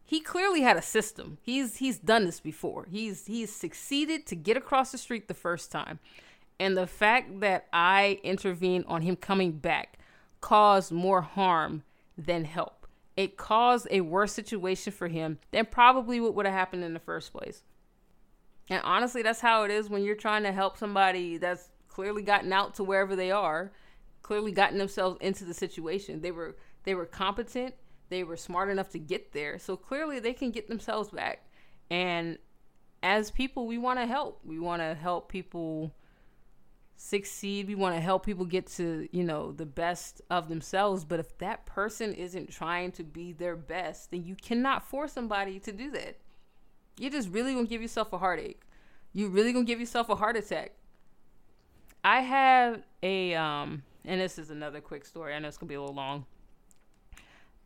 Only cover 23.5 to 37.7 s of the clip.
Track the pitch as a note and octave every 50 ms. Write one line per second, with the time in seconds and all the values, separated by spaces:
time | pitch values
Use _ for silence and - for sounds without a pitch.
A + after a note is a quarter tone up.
23.5 | D3+ D#3+ F#3 G3 - - - - - - - - - - - - G#3+ G#3 G#3+ G#3+
24.5 | F3+ F#3+ G3 - - G3 G3 G3 - G#3+ F#3 F#3+ F3+ - - G3 F#3+ - G3 E3+
25.5 | E3+ - G3 F3+ - - D#3+ D#3 F3 G3 G3 - D#3 D#3+ D#3+ F3 F3 E3 E3 D#3+
26.5 | D#3+ - - - - - - F#3+ F#3+ F3+ E3 E3+ - - F#3+ G3 G3+ G#3+ A#3 -
27.5 | - B3 B3 C4 B3+ - - - - - - - F3+ F#3 F3+ E3 E3+ E3 - -
28.5 | F3 F3+ F#3+ G3+ G3 F#3+ F#3+ F#3+ - F3 D#3 D3 F3+ - - - - D3 D3 C#3+
29.5 | C#3+ F3+ - - F#3+ - - - C4 C#4+ D#4+ D#4 C#4+ B3+ G#3+ A#3 B3+ - C#4 B3
30.5 | G#3 A#3 - - A3+ G#3+ - - G#3+ G#3+ G#3 G#3 - - - - - - - -
31.5 | - - - - - - - - E3+ F3 F3+ F3+ F3 E3+ E3+ E3+ E3 - - -
32.5 | - _ - - _ - - - _ _ - F#3 G3+ G#3+ G#3+ G#3 - - C4+ C4+
33.5 | - - A#3+ A3+ A#3 A#3+ A#3 B3 B3+ B3+ A#3+ A#3 A#3+ C#4+ C#4 A3+ - - - -
34.5 | D#3 D#3+ E3+ F3 F3 E3+ E3 D#3+ E3 D3+ D#3 F3+ F3+ E3 - - - F#3+ F3 -
35.5 | - E3+ E3 D#3+ D#3 D#3 D#3 D#3+ - - - - _ _ - - _ - - -
36.5 | - - - - - _ - - _ - - - G#3 G3+ G3+ - - - - G3+
37.5 | G3+ G3+ G3 F#3+